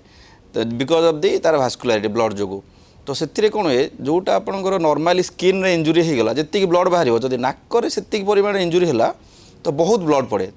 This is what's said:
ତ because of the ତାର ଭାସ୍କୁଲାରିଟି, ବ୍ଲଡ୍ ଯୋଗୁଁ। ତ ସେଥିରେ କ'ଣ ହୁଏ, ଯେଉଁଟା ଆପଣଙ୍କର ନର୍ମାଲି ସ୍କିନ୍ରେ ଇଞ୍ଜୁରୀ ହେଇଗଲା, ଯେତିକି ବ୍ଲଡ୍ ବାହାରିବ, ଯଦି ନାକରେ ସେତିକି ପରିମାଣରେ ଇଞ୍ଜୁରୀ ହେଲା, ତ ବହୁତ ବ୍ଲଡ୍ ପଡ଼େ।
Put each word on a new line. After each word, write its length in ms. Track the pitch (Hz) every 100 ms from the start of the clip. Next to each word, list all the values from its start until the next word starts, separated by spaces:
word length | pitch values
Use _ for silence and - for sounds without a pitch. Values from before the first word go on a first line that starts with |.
| _ - - - _
ତ 40 | 113
because 460 | 117 117 135 165 165
of 40 | 151
the 180 | 190 190
ତାର 180 | 165 151
ଭାସ୍କୁଲାରିଟି, 500 | 127 - 123 107 107
ବ୍ଲଡ୍ 260 | 110 110
ଯୋଗୁଁ। 280 | 101 98 98 - - - - -
ତ 40 |
ସେଥିରେ 380 | 131 151 - 214
କ'ଣ 160 | 214 175
ହୁଏ, 240 | 127 143 -
ଯେଉଁଟା 300 | 131 175 190 190
ଆପଣଙ୍କର 420 | 196 196 190 190
ନର୍ମାଲି 460 | 160 147 165 180
ସ୍କିନ୍ରେ 500 | 175 - 180 190 185
ଇଞ୍ଜୁରୀ 280 | 170 156 160
ହେଇଗଲା, 320 | 165 131 110
ଯେତିକି 320 | 127 151 208 190
ବ୍ଲଡ୍ 240 | 175 185
ବାହାରିବ, 300 | 175 135 117
ଯଦି 180 | 127 127
ନାକରେ 520 | 127 - - 233 311
ସେତିକି 360 | - - 214 196
ପରିମାଣରେ 380 | 202 208 196
ଇଞ୍ଜୁରୀ 220 | 175 175 170
ହେଲା, 280 | 117 120 - - - - - 170
ତ 40 |
ବହୁତ 300 | 147 170 226
ବ୍ଲଡ୍ 260 | 160 143 120
ପଡ଼େ। 220 | 104 95